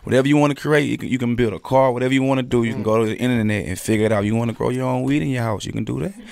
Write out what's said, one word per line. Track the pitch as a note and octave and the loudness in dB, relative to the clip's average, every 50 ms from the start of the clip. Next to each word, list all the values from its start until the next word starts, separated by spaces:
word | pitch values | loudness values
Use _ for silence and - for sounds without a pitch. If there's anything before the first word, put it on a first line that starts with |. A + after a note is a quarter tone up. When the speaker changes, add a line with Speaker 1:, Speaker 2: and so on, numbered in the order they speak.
| - | -4
Speaker 1:
whatever | - A2+ C3 C3+ | 0 2 2 4
you | C#3 D3 D3 | 4 4 4
wanna | D3 D3 C#3 | 4 2 0
create, | - - D3 D3+ D3 C#3+ B2 | -2 -2 0 2 2 2 0
you | A#2+ | -2
can, | - - - | -4 -4 -4
you | B2 A#2+ | -2 -2
can | A#2+ A#2+ A#2+ | 0 0 0
build | A#2 B2 G#2+ | 0 0 0
a | F#2+ - | -2 -4
car, | - - C3 C3 C3+ C3 | -4 0 2 2 4 2
whatever | A#2+ B2 B2+ C3 C3+ | 2 0 0 0 2
you | C3+ | 2
wanna | C3 C3+ C3+ C3 | 2 2 0 0
do, | B2 A#2+ B2+ B2 A#2 | 0 0 0 0 0
you | A2+ | 0
can | G#2+ G#2 | -2 -2
Speaker 2:
Mm. | G#2 | 0
Speaker 1:
go | A2 A2 A2+ A2+ | 0 2 2 2
to | G#2+ | 0
the | A2 - | 0 -2
internet | B2 B2+ B2 A2+ G#2+ G#2+ G#2+ G2+ - | 0 0 2 2 2 0 0 -2 -2
and | - F#2 - | -4 -6 -6
figure | - - A2 G#2+ A2 | -2 0 0 2 2
it | G#2+ | 2
out. | A2 G2+ G2+ | 2 2 0
You | G#2+ A2 | 0 0
wanna | A#2 A#2 A#2 G#2+ | 0 -2 -2 -4
grow | - A2+ A#2 | -2 -2 -2
your | B2 B2+ C3 B2+ | -2 -2 -2 -2
own | B2+ B2+ | -2 -2
weed | B2+ C3+ C#3+ D3+ | 0 0 0 0
in | D#3 C#3+ | 0 -2
your | B2+ B2 | -2 -2
house, | A#2 A2+ G#2+ - - | -2 -4 -4 -6 -6
you | - | -6
can | - G#2+ A2 | -6 -6 -6
do | A2+ A#2+ C3+ | -4 -4 -4
that. | D#3 F#3+ G3+ A#3 G#3+ - | -6 -6 -8 -10 -18 -18